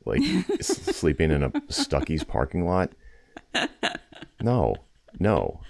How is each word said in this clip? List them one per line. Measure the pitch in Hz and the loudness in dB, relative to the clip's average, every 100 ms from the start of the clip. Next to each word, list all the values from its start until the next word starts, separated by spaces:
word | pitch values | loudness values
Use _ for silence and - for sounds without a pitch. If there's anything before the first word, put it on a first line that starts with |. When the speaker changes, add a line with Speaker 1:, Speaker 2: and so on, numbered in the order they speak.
Speaker 1:
like, | - - | -2 0
Speaker 2:
<laughs> | 285 - - 381 | 2 0 0 -2
Speaker 1:
s-, | - | -2
sleeping | 381 - - - - 80 | -4 -2 0 2 4 4
in | 73 | 4
a | 67 285 - | 2 -2 -4
Stuckey's | - 277 69 - 78 | -4 0 0 0 -2
parking | - - 67 87 87 | -2 -2 -2 0 2
lot. | 92 87 - - - - - - - - - - - - - - - | 2 0 -4 -20 -20 -20 -20 -8 -4 -4 -2 -4 -4 -14 -20 -18 -4
No, | 110 123 62 50 - _ _ - | 0 2 2 0 -8 _ _ -2
no, | 95 90 50 - - | 2 2 0 -4 -14